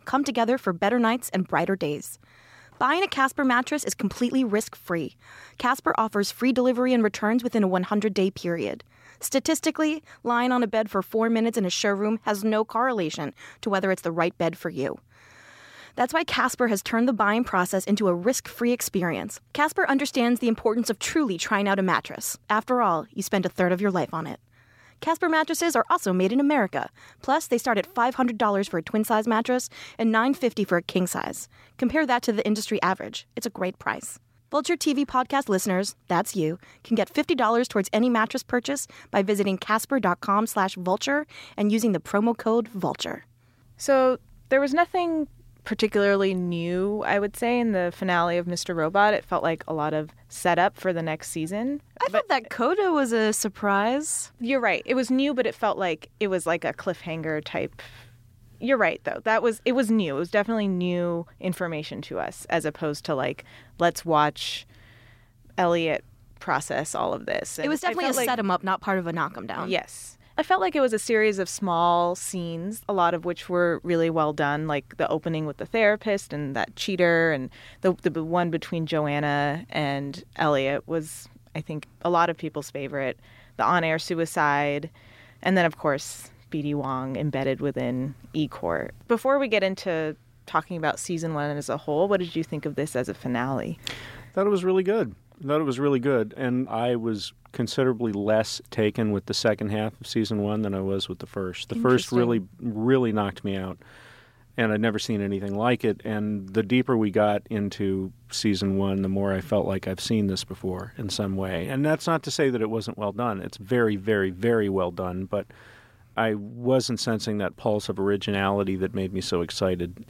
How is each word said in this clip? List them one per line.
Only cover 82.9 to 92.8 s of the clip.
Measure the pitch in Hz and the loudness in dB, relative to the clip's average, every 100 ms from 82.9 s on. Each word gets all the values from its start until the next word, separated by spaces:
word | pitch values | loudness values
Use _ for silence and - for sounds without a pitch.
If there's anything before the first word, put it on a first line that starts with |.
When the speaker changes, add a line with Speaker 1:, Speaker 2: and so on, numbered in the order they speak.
| 143 131 - - - - - | -4 -4 -6 -16 -20 -16 0
Speaker 2:
The | |
on-air | 113 175 165 160 | 2 4 2 -2
suicide, | - 165 165 180 147 143 147 143 - - - - - - | -2 -2 -2 2 2 2 0 -2 -6 -14 -20 -20 -20 -4
and | 180 190 | 2 4
then, | |
of | 165 - | 4 2
course, | 156 139 - - - - - | -2 -2 -4 -14 -18 -20 -8
B | 156 | -6
D | 147 | -2
Wong | 147 135 131 131 131 | -2 -2 -4 -4 -4
embedded | 151 135 135 131 | -2 0 0 0
within | 143 127 123 127 135 - - | -2 -2 -2 -2 -6 -8 -8
E-Court. | 160 147 - 85 80 - - - | -4 -4 -4 -4 -2 -4 -12 -2
Before | 220 262 277 | 0 2 2
we | 262 | 2
get | 214 | 0
into | 190 190 196 160 156 - _ _ | 0 -2 -4 -2 -2 -6 _ _
talking | - 160 - 170 | -4 -4 -2 -4
about | 156 - | -2 -4
season | - 170 165 | -4 -4 -4
one | 151 147 147 | -4 -4 -4
as | 143 | -4
a | 151 | -6
whole, | - 147 196 | -2 0 2
what | 196 | 2
did | 175 165 | 0 -6
you | |
think | 160 151 151 | -6 -6 -6
of | |
this | 135 | -4